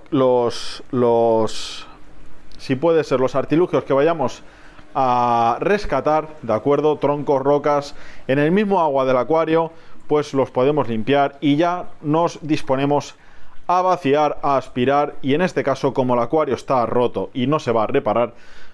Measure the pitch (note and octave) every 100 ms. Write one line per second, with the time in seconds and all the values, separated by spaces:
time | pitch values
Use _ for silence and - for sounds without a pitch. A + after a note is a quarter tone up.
0 | - C#3 C3 B2 A#2+ - - - - B2+
1 | A#2+ A#2 A#2 A2 G#2+ - - - - -
2 | - - - - - - - C3 E3 E3
3 | C#3+ C3 C3 C3+ B2 D3+ F3+ C#3 - C3+
4 | D3+ E3+ B2 - - - - - - -
5 | C3 B2 B2 A#2 A#2 A#2+ - G3+ - C#3
6 | D3 D#3 D#3 - A#2 A2 C#3 C#3+ D3+ D3
7 | C#3+ D3 C#3 C3+ C3+ C#3+ D3+ D3 C#3 -
8 | - - - C3+ D3 F#3+ G#3 F#3+ D#3+ C3+
9 | C3 C3 A#2+ D#3+ D#3+ D#3+ E3 - - -
10 | - D3+ D3 C3+ B2+ B2 C3 D3 A#2 A2
11 | G#2 C#3 C#3 - D3+ C#3+ F3 F3+ D#3 -
12 | D3+ D#3 E3+ - D3 D#3 - C3 C#3+ C#3+
13 | - - - - - - - F3+ F#3 F3
14 | C3+ C#3+ D3 D3 C#3+ C3+ - B2+ B2 C#3+
15 | D3 - C#3 D3 F3+ D3 C3+ C3 C#3+ C3
16 | B2+ B2 A2+ D#3+ D3 D3+ - C3 A#2 A#2+
17 | A#2+ G#2 F#2+ C3 B2 D3+ B2 A2+ G#2+ B2+
18 | G#2+ G#2+ A#2 - - - -